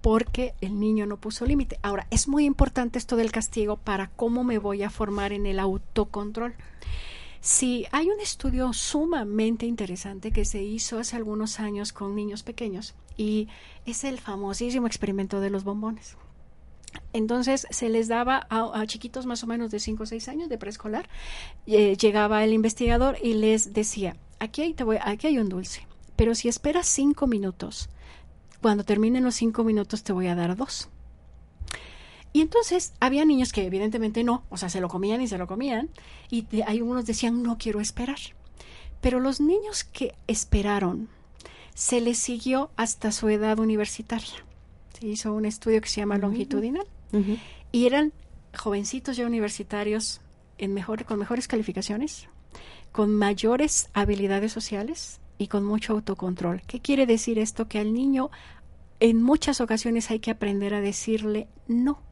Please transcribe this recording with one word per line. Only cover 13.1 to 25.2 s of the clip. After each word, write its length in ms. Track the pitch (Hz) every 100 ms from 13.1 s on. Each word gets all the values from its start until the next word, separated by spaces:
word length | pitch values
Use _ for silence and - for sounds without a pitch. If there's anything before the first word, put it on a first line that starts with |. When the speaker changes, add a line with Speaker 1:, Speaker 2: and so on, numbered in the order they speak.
| -
Speaker 1:
y 300 | 214 214 214 - - -
es 200 | - 226
el 140 | 277 254
famosísimo 680 | - 202 196 196 240 254 240
experimento 540 | - 202 196 196 202
de 100 | 196
los 120 | 196
bombones. 520 | 196 202 214 220 - - - - - - - - - - -
Entonces, 540 | 226 220 240 247 269 -
se 180 | - 240
les 180 | 226 226
daba 380 | 233 240 262 -
a, 320 | 226 226 -
a 60 | 214
chiquitos 400 | 220 240 262 254
más 160 | 233
o 20 | 233
menos 240 | 233 233
de 80 | 208
cinco 240 | 208 214
o 20 | 214
seis 220 | 226 220
años 200 | 277 330
de 100 | 233
preescolar, 500 | 196 214 214 214 359 - - - - - -
eh, 300 | 214 208 190
llegaba 480 | 220 208 208 214
el 80 | 220
investigador 640 | 220 220 220 240 233 262 262
y 120 | 240
les 380 | 220 214 220 220
decía, 420 | - 214 - 190 165 - -
"Aquí 240 | 220 254
hay, 120 | 320
te 100 | 320
voy, 140 | 240 220
aquí 240 | - 208